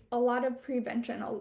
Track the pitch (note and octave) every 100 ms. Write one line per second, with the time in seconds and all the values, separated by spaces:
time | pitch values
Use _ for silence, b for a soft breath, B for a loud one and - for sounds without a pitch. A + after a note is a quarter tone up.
0 | - A#3+ B3 B3 A#3+ B3 - B3 A3 A3+
1 | A#3 G#3 G3+ G#3